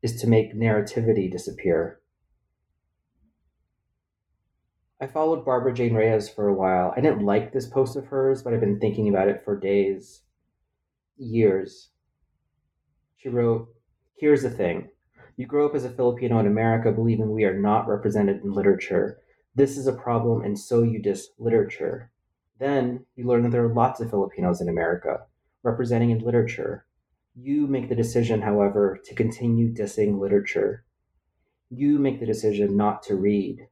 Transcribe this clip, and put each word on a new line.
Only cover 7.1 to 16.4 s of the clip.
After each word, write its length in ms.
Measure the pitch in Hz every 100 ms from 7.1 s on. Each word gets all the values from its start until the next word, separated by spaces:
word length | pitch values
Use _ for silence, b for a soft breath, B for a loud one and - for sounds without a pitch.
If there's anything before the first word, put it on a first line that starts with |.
| 120 101
like 260 | 104 -
this 140 | 131 117
post 300 | 135 131 139
of 100 | 135
hers, 360 | 135 135 131
but 120 | 127
I've 60 | 113
been 200 | 107 101
thinking 280 | 110 104 104
about 200 | 98 98
it 160 | 101
for 140 | - 101
days, 640 | 98 98 98 95 - - _ _ _ _ _ _ _ _ _ _
years. 760 | 127 113 107 95 95 - - _ _ _ _ _ _ _ _ _ _ _ _ _
She 120 | 131
wrote, 460 | 120 117 113 - _ _ _ _
"Here's 280 | - 151 147
the 80 | 127
thing. 380 | 117 92 82 - _ _ b b -
You 100 | 127
grow 200 | 147 147
up 80 |
as 100 | 147
a 60 | 123
Filipino 480 | 117 123 120 123
in 80 | 117